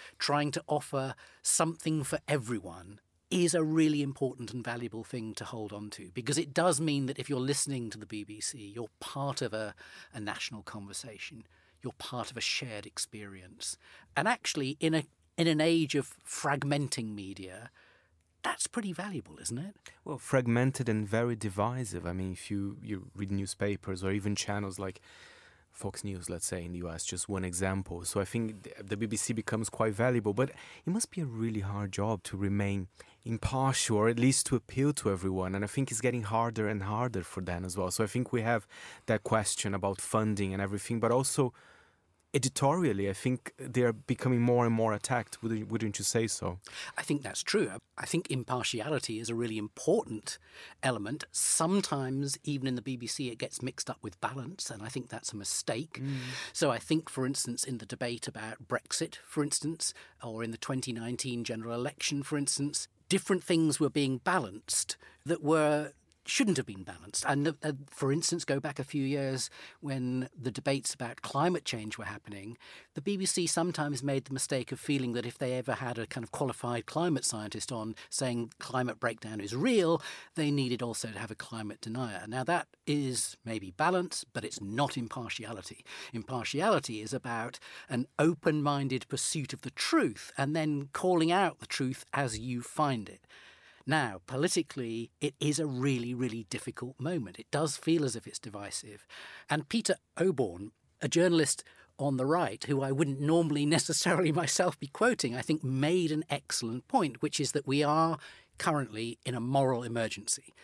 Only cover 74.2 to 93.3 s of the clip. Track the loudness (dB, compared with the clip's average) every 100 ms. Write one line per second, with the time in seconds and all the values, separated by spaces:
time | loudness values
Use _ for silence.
74.2 | 0 -4 0 -2 -2 -4 0 2 2 0
75.2 | -2 -4 -2 -2 -2 -2 -2 -4 -6 -6
76.2 | -6 -2 -2 -2 -2 -2 -2 0 2 2
77.2 | 0 -2 -6 -6 -6 -6 -6 -10 -8 -4
78.2 | -2 -2 -4 -8 -4 -2 0 0 -2 -2
79.2 | -6 -6 -4 0 4 6 6 4 0 -12
80.2 | -8 -2 2 2 2 0 -2 -4 -6 -6
81.2 | -8 -8 -8 -8 -8 -8 -6 -4 -4 -6
82.2 | -4 -2 2 0 0 _ -2 0 0 0
83.2 | -2 -6 -6 -6 -6 0 2 2 0 -6
84.2 | -8 -8 -8 -6 -4 0 0 0 -6 -6
85.2 | -8 -8 -8 -10 -12 -16 -16 -14 -10 -8
86.2 | -6 -4 -2 0 4 4 2 -4 -4 -6
87.2 | -4 -4 -4 -8 -16 -16 -4 -2 -2 4
88.2 | 4 4 2 2 2 2 0 -2 -2 -2
89.2 | -2 -2 -4 -6 -10 -4 2 4 4 0
90.2 | -8 -2 0 2 2 0 -2 0 4 6
91.2 | 6 6 4 2 -6 -2 0 -2 -4 -2
92.2 | 0 -2 -4 -4 -4 0 2 0 -4 -12
93.2 | _